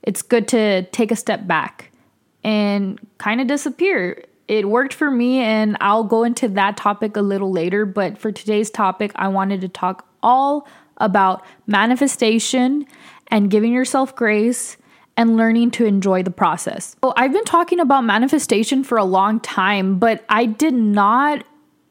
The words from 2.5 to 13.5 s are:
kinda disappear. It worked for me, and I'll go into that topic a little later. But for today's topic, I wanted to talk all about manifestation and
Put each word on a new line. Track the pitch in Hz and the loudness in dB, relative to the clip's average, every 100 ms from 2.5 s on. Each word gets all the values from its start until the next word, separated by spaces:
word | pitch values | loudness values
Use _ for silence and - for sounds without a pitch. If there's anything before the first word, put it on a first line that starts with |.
| 214 202 202 196 - - - | 0 0 0 -4 -8 -16 -8
kinda | 208 233 | -4 -2
disappear. | 254 285 294 254 370 294 180 - - _ - | -2 -2 -4 -2 0 0 -4 -8 -16 _ -4
It | 214 202 | -2 0
worked | 233 269 | 0 -2
for | - 302 | -2 0
me, | 247 247 262 | 0 0 0
and | 226 220 214 208 | 0 0 0 0
I'll | 202 214 | 0 0
go | 214 226 | 2 0
into | 233 240 240 | 0 -2 -2
that | 196 196 202 | 0 -2 0
topic | 208 202 220 208 | -4 -2 -4 -2
a | |
little | 202 196 190 | -2 -2 -2
later. | 185 170 202 | -2 -2 -2
But | 208 196 185 208 | -2 -2 -4 -4
for | 220 | -8
today's | - 214 208 214 | -6 -2 -2 -2
topic, | - 196 185 208 - | -2 -2 -2 -6 -4
I | 196 | -2
wanted | 190 190 196 | -2 -2 -4
to | 185 | -6
talk | - 185 185 - _ | -6 -6 -6 -14 _
all | 226 254 277 294 - - _ - | 0 2 2 -2 -8 -20 _ -4
about | 165 196 190 - - - - | 0 2 2 0 -10 -14 -2
manifestation | 202 226 247 277 - 226 226 - 254 254 294 285 - - - - | 0 2 2 0 0 0 0 0 0 0 -2 -6 -16 -20 -20 -2
and | 214 202 | 0 2